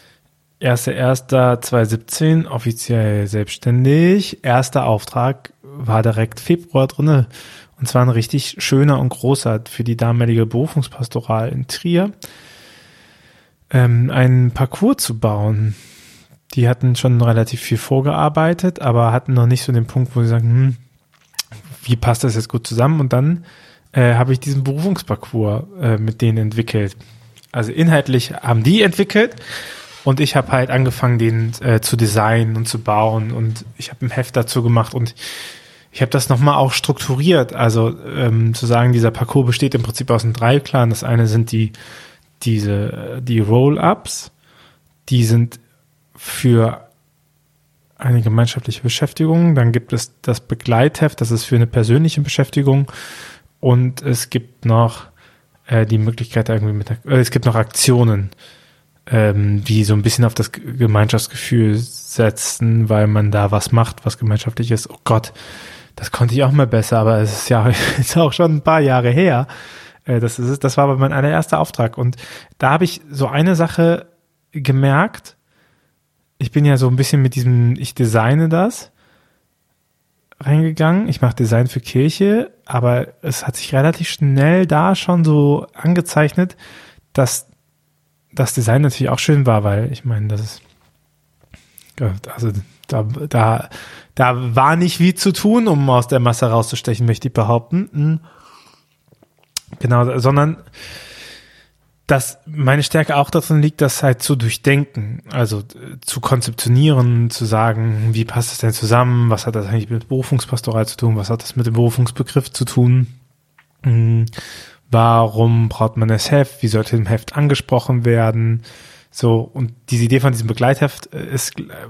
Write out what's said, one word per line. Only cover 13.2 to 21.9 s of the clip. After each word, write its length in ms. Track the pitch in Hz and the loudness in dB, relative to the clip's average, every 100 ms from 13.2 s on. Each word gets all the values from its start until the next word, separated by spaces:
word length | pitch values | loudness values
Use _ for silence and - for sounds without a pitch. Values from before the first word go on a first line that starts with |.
| _ _ _ _ - | _ _ _ _ -2
Ähm, 400 | 131 123 117 123 | 2 2 2 0
einen 420 | 135 127 127 123 | 2 4 4 2
Parcours 440 | - 135 - 214 277 | 0 -4 0 0 0
zu 220 | - 113 | -4 -2
bauen. 560 | 110 104 107 107 107 101 - - - - _ _ _ | -2 0 0 0 -2 -4 -12 -20 -20 -20 _ _ _
Die 140 | 131 120 | 0 0
hatten 280 | 123 127 123 | 2 0 2
schon 240 | 131 120 | 2 4
relativ 400 | 120 113 110 120 | 4 2 0 -4
viel 160 | - 113 | -4 -4
vorgearbeitet, 1040 | - 135 139 151 151 151 160 170 180 170 | 0 0 0 0 0 2 0 0 -2 -2
aber 320 | 139 117 117 | 0 2 2
hatten 220 | 123 - | 0 0
noch 120 | 127 117 | 2 4
nicht 160 | 123 | 2
so 100 | - | 0
den 140 | 120 113 | 0 0
Punkt, 300 | 127 127 123 | -2 -2 0
wo 60 | |
sie 60 | 117 | 2
sagen, 200 | 117 117 | 2 2
„Hm, 280 | 120 135 120 _ _ _ _ _ - - - - - | 2 2 -2 _ _ _ _ _ -14 -14 -14 -20 -12
wie 140 | - | -4